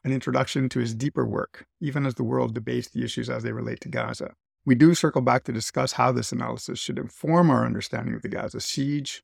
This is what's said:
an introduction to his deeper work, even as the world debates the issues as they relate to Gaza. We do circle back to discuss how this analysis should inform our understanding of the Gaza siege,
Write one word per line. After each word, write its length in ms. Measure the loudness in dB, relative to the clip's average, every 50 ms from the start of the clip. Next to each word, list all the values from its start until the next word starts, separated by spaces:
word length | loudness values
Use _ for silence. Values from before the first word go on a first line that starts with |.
| -4
an 80 | -2 -2
introduction 560 | -2 -2 0 0 0 0 0 0 -2 -2 0
to 100 | 0 -2
his 160 | -2 -2 -4
deeper 300 | -4 -4 -4 -2 -2 -2
work, 400 | -2 -2 -4 -4 -6 -10 -20 -20 _ _ -6
even 240 | -6 -4 -2 -2 -2
as 100 | -2 -2
the 80 | -2 -2
world 300 | 0 0 0 0 -2 -2
debates 340 | -6 -6 -4 -4 -4 -4
the 160 | -6 -6 -6 -6
issues 260 | -4 -4 -6 -6 -6
as 140 | -6 -6 -6
they 80 | -6
relate 300 | -6 -6 -6 -8 -8 -10
to 80 | -10 -8
Gaza. 420 | -6 -4 -4 -4 -6 -8 -10 -12 -14 _ _ _ _ _ 2
We 100 | 4 6
do 220 | 8 8 8 8
circle 260 | 6 2 2 2 2
back 220 | 2 4 2 2 0
to 80 | -2
discuss 420 | -4 -4 -4 -4 -2 -2 -2 0 2
how 200 | 2 4 4 4
this 180 | 2 -2 -2
analysis 480 | -4 -4 -4 -4 -6 -8 -8 -8 -8 -8
should 180 | -6 -6 -6
inform 520 | -6 -6 -8 -10 -6 0 4 6 6 8 8
our 160 | 6 4 4
understanding 500 | 2 -2 -4 -4 -6 -6 -4 -4 -4 -6
of 60 | -6
the 80 | -6 -6
Gaza 320 | -6 -4 -6 -6 -6 -6
siege, 600 | -6 -4 -2 -2 -2 0 -2 -2 -4 -6 -10 -12